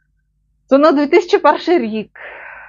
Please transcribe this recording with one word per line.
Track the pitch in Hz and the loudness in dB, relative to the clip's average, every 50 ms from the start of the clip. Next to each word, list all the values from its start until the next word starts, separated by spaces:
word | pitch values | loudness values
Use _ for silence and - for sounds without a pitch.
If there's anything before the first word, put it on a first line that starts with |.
| _ _ _ _ _ _ _ _ _ _ _ _ _ | _ _ _ _ _ _ _ _ _ _ _ _ _
Це | - 262 277 | -2 0 2
на | 294 320 | 2 2
дві | 269 294 285 285 | 2 0 0 0
тисячі | 349 427 - - - 359 | 0 0 0 0 -2 0
перший | - 294 302 302 - - 349 320 | 2 2 0 0 0 -2 -2 0
рік. | 233 214 220 220 196 - _ - - - - - - - - - - | -2 -4 -8 -8 -10 -12 _ -20 -20 -20 -20 -20 -20 -20 -20 -20 -20